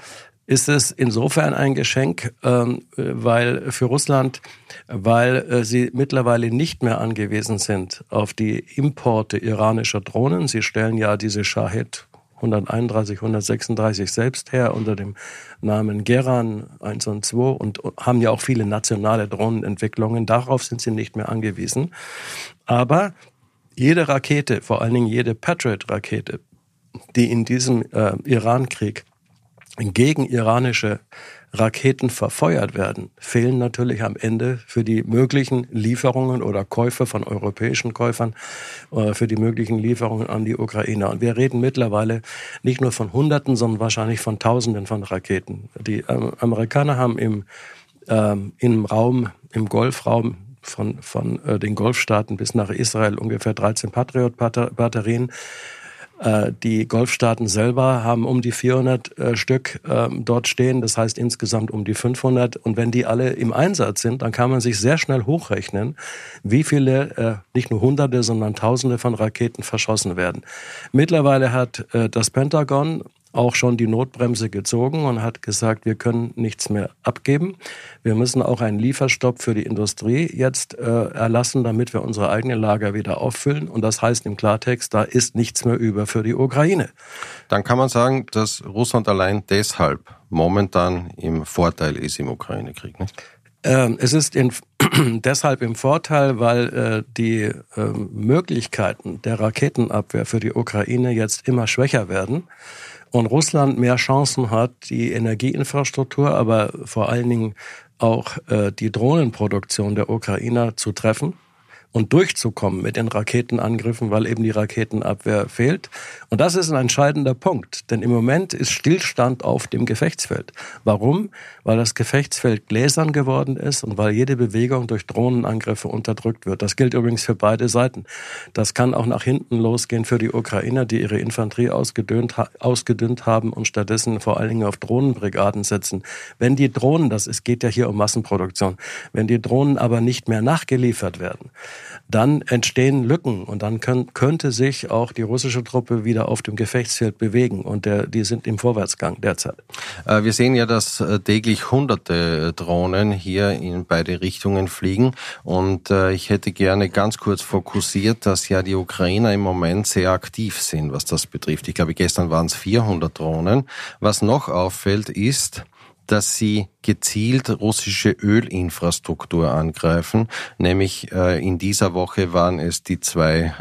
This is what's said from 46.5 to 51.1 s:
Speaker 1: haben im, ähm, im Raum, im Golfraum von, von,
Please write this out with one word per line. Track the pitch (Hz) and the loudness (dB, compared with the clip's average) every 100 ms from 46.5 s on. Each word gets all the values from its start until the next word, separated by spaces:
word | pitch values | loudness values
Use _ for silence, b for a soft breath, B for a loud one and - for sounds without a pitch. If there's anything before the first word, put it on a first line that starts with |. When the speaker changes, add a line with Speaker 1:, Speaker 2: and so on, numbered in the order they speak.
| 110 113 143 147 127 | 0 0 0 0 2
Speaker 1:
haben | 127 110 | 0 0
im, | 113 107 98 B B B B _ - | -2 -2 -6 B B B B _ -2
ähm, | 110 107 101 98 - | 2 2 0 -4 0
im | 123 113 | 2 4
Raum, | 104 110 120 127 110 - - | 2 2 4 2 0 -6 -8
im | 113 104 | -4 0
Golfraum | 110 117 - 117 117 117 92 104 131 | 0 0 0 0 0 0 -6 -14 -20
von, | - - 107 135 | -14 -6 -6 -6
von, | - | -8